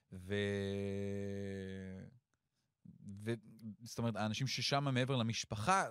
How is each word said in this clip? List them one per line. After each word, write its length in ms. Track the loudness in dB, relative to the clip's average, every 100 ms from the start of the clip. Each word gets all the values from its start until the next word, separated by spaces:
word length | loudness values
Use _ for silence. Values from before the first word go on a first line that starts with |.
| _
ו-, 220 | -10 0 2 4 2 2 0 0 0 0 0 -2 -2 -4 -4 -6 -8 -8 -10 -12 -18 _ _ _ _ _ _ -20 -16 -14 -6
ו-, 100 | -4 -4 -6 -12 -12 -10
זאת 160 | -8 -2
אומרת, 160 | 0 0
האנשים 320 | 0 0 0
ששמה 440 | 0 2 2 4
מעבר 240 | 4 4 2
למשפחה, 680 | 2 0 -2 0 4 4 2